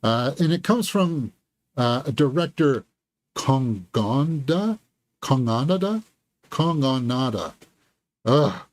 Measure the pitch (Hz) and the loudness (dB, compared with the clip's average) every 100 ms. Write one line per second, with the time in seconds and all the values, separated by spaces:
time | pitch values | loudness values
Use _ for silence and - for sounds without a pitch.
0 | 113 117 123 143 170 170 - 240 214 202 | 2 2 0 0 0 0 2 0 2 0
1 | 180 165 113 - _ _ _ - 123 120 | 0 0 -6 -8 _ _ _ -2 0 0
2 | - 113 147 135 170 - 156 127 - _ | -4 0 2 2 -4 2 2 2 -2 _
3 | _ _ _ - - 135 127 107 90 - | _ _ _ -10 0 2 2 -2 -4 -2
4 | 104 123 151 160 135 165 208 214 _ _ | 0 0 0 -2 -2 0 0 -4 _ _
5 | _ _ - 135 120 113 135 185 190 220 | _ _ -2 0 2 0 0 0 0 -4
6 | 214 _ _ _ _ - 160 165 135 131 | -8 _ _ _ _ -8 -4 0 0 0
7 | 120 123 131 104 82 - - _ _ _ | -2 -2 -2 -4 -8 -12 -20 _ _ _
8 | _ _ - 135 147 95 - | _ _ 2 4 4 0 -12